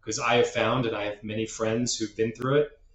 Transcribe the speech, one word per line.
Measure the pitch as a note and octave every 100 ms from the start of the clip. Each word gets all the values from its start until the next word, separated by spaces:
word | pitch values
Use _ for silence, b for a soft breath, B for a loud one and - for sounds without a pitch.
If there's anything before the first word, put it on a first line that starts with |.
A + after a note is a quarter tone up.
'cause | A2+ A2
I | A#2+ A#2+
have | A#2
found, | A#2+ A2+ B2+ A#2
and | G#2+
I | G#2
have | G#2
many | G#2+ G#2+ A2
friends | - A2 A2+ A#2+ -
who've | A2 -
been | A2+
through | A#2+ B2+ D3
it, | D3 - -